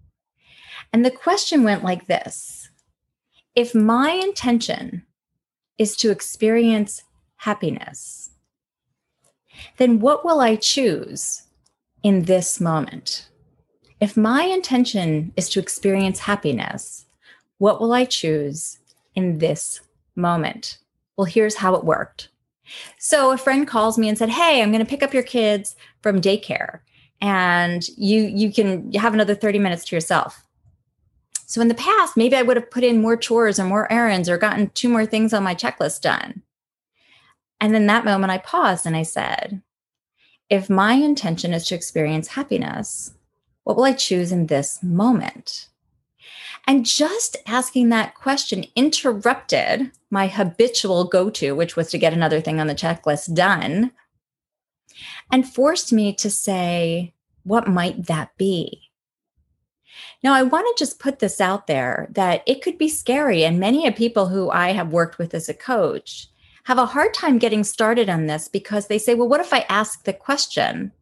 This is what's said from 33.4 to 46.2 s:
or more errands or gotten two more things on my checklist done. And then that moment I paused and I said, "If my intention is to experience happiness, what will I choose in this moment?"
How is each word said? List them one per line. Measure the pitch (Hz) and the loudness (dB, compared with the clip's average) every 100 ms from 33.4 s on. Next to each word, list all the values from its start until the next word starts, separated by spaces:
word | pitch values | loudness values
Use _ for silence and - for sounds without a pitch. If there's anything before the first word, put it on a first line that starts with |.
| 220 202 | 2 2
or | |
more | 185 202 - | 0 0 0
errands | 226 233 185 175 | 2 2 2 0
or | 175 | 0
gotten | 214 208 196 | 0 0 -2
two | - 240 | 0 0
more | 233 | 2
things | 220 220 226 | 2 0 2
on | 220 | 2
my | 196 | 0
checklist | 175 - - 151 - | -2 -4 -4 -4 -4
done. | 156 - - 190 - _ _ _ _ _ _ _ _ _ _ - | -2 -4 -6 -14 -20 _ _ _ _ _ _ _ _ _ _ -4
And | 214 | 0
then | 220 208 | 2 4
that | 226 | 2
moment | 214 196 190 | 2 0 0
I | 185 | -2
paused | - 339 262 175 170 | -2 0 2 0 -2
and | 160 | -2
I | |
said, | 160 - - - - 196 - _ _ _ _ _ _ _ - | -4 -4 -4 -4 -6 -10 -14 _ _ _ _ _ _ _ -2
"If | 196 190 | 0 2
my | 190 202 | 2 4
intention | 262 302 277 175 170 175 | 4 2 0 -2 -4 -2
is | 170 - | -4 -4
to | |
experience | 175 - 165 151 156 160 | -8 -6 -2 -2 -2 -4
happiness, | - 277 202 73 - 208 - - - _ _ _ _ | -8 -4 -4 -4 -8 -10 -12 -14 -18 _ _ _ _
what | - 208 | -2 2
will | |
I | 269 | 2
choose | 262 - 180 175 | 2 0 -2 0
in | 180 160 | -2 0
this | 143 143 - | 0 -2 -6
moment?" | 180 175 233 233 - - - - - _ _ _ _ _ | -2 2 2 2 -2 -10 -14 -14 -16 _ _ _ _ _